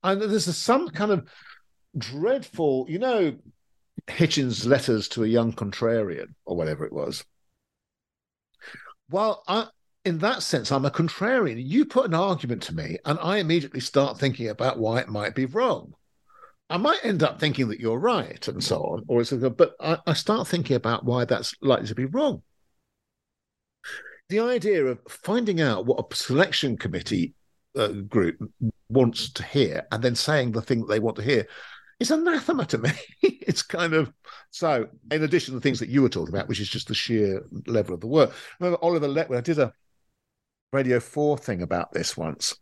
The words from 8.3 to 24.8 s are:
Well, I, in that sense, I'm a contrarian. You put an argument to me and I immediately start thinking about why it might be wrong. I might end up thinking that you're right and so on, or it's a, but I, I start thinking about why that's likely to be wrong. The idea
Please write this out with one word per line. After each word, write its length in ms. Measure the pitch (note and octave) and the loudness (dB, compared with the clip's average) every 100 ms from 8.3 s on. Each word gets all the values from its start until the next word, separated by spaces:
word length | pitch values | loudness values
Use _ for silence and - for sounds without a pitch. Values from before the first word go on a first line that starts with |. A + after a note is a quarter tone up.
| _ _ _ - - - - _ | _ _ _ -20 -20 -20 -20 _
Well, 340 | F3 A3 F#3+ - | 0 0 -2 -2
I, 200 | G3+ A3 _ _ _ F#3+ | -2 -2 _ _ _ -2
in 140 | E3 | 0
that 240 | G3+ B3 | 0 -2
sense, 280 | - D3 G#2+ | 0 -2 0
I'm 140 | C#3 C#3 | 0 0
a 60 | |
contrarian. 720 | - E3 - G#3 C4 F3+ A2+ C3 | 0 -2 0 0 2 0 -2 0
You 200 | A3 D4+ | 2 4
put 200 | B3 A#3 | 2 2
an 80 | |
argument 480 | D#3+ G3 F3+ B2+ A2 | 2 2 0 -2 -4
to 120 | - D#3+ | -4 -8
me 220 | D3+ E2 - | -6 -6 -4
and 120 | D#3+ | -2
I 180 | E3 G#3 | 0 0
immediately 420 | E3 E3+ C#3 B2+ | 2 2 0 -6
start 400 | B2 C#3+ C#3 A2+ | 0 2 2 2
thinking 300 | C#3 A#2+ A2+ | -2 -2 -6
about 300 | G#2+ B2+ B2 | -2 -2 0
why 200 | A2 A#2 | 0 0
it 100 | - | -2
might 260 | G#2+ G#2 - | -4 -2 -2
be 100 | C3 | -2
wrong. 480 | F3 B3+ C#3 - - _ _ _ - - _ _ | 0 0 -2 -6 -20 _ _ _ -20 -20 _ _
I 80 | F3 | 0
might 260 | C4+ F#4+ | 2 0
end 200 | B3+ F#3 | 0 2
up 160 | D3+ - | 2 2
thinking 300 | D3+ C3+ A#2+ | -2 0 -2
that 100 | G#2 | -2
you're 180 | A#2 A#2 | -2 0
right 480 | A#3+ G#3 D#2+ D2+ - | 0 0 -4 -8 -8
and 140 | - | -6
so 160 | - E2 | -2 -2
on, 240 | D#2 F#2+ - | -2 -6 0
or 140 | A#2+ | 0
it's 100 | A#2 | 2
a, 180 | C3 B2+ | 0 -2
but 240 | A#2+ E3+ - | 4 2 4
I, 180 | D#3 E3 - | -2 -2 0
I 80 | |
start 340 | D#3 - A3 - | -2 2 0 0
thinking 260 | F3 E3 B2+ | -2 2 2
about 300 | A2+ A#2 B2 | 2 0 0
why 180 | B2 | 0
that's 320 | A#2 A#2+ - - | 2 0 -2 -4
likely 260 | C3+ B2 A2 | 2 2 2
to 80 | A2 | -4
be 100 | C3+ | -2
wrong. 360 | A3 D4 G3 _ _ _ _ _ _ _ _ _ _ _ _ _ _ - - - - _ | 0 0 -2 _ _ _ _ _ _ _ _ _ _ _ _ _ _ -16 -14 -16 -20 _
The 120 | G3 | 0
idea 460 | A#3+ B3 F#3 F#3 | 2 0 2 2